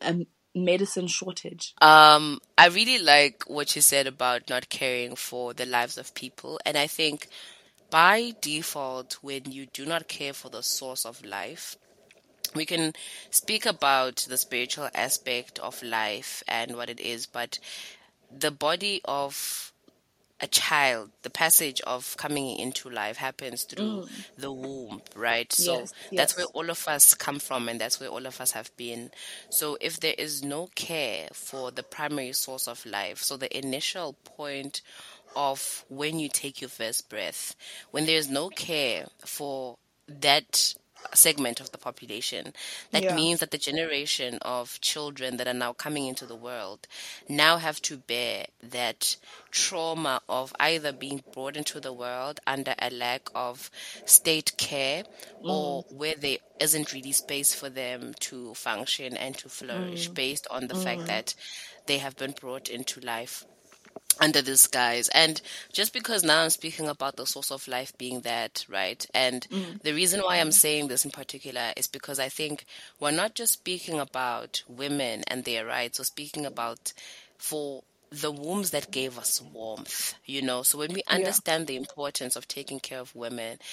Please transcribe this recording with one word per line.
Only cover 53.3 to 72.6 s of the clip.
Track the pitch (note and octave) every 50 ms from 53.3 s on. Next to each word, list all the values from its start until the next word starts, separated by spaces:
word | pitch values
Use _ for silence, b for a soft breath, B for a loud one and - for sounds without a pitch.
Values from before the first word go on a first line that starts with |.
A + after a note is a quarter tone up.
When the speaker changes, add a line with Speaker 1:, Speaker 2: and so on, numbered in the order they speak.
| -
Speaker 2:
of | A#2+ B2+ B2 B2 - - - B B B B B B B
state | - - - - E3+ D#3+ D#3 D3+ - -
care | - - - D3+ C#3 C3+ C3+ C#3+ E3+ G#3+ - B B B B B B
or | - E3+ D3+ D#3 D3+ D3 C#3+ C3+ -
Speaker 1:
Mm. | -
Speaker 2:
where | C3+ C3+ D3 D#3 D#3+
there | D3+ C#3+ C#3 C3 - _ _ _ -
isn't | - D3+ D#3 D#3 D3 - -
really | C3+ C3 C#3
space | C3+ - - - D3 C#3 C#3+ - -
for | - D3 C#3
them | B2+ C3 B2+ B2 B2+ B2 B2 A#2+ A2 -
to | - - C3+ B2+ B2 A2+ G#2+
function | - - B2 A2 G2+ B2 - - - C#3 B2+ B2
and | - - C3 C3
to | - - C3+
flourish | - - - - - F#3 F#3 F3+ F3 E3+ E3+ F3
Speaker 1:
Mm. | F3
Speaker 2:
based | D3 C3 C3 C#3+ D3 - -
on | - B2+ B2+
the | A#2+ -
fact | F#3 F#3 B2+ A#2 -
Speaker 1:
Mm. | E3+
Speaker 2:
that | - G2+ A2 A2+ - - B B B B B B B B B B
they | - C#3+ C#3
have | C#3 C#3 C3
been | - C3+ C3+
brought | C#3 - - B2+ B2+ C3+ - -
into | A#2 A#2+ C3 - - B2+
life | B2 B2 A#2 A2+ A#2+ - - - - - _ _ _ - - - - - - - _ - - -
under | D3+ D3+ D3 D3
this | C3+ C3+ C3+ B2+ -
guise. | - - C3 B2 A#2+ A#2 A#2+ A#2 -
And | - D#3 D#3+ D#3 D#3 D3+ B B B B B B
just | B - G#3 -
because | - B3 A3+ A#3+ A#3 G3 E3
now | D3+ D3+ D#3+ E3
I'm | D#3+
speaking | - - - D#3+ D#3+ - D#3
about | D3+ C#3+ - C3+ C#3 -
the | - C3
source | - - C#3 C#3 -
of | C3+ C3+ -
life | C3+ B2+ B2 C3+ C3+ -
being | - B2 B2 B2+ B2
that, | A#2 A#2 A#2 A#2 A2+ - - - - -
right? | F#2+ F#2+ F#2+ F#2 A#2 - - - -
And | B2 C3 B2+ B2 B2+ - -
Speaker 1:
Mm. | - G3 F#3 E3+ E3+ G#3
Speaker 2:
the | - D3+ D3+
reason | D#3 F#3 F3+ F3+ G#3
why | F#3+ F3+ F3+
I'm | F3 E3 D#3
saying | D3+ - - D3+ D3+ D3+ D3
this | C#3 B2 C3 -
in | C#3+
particular | - - C3+ - - C3+ - D3 B2+ B2 A#2+ A2+ -
is | - C3
because | - - C#3 - - C#3+ C3
I | C3 C3+
think | - - D#3 D3+ D3+ -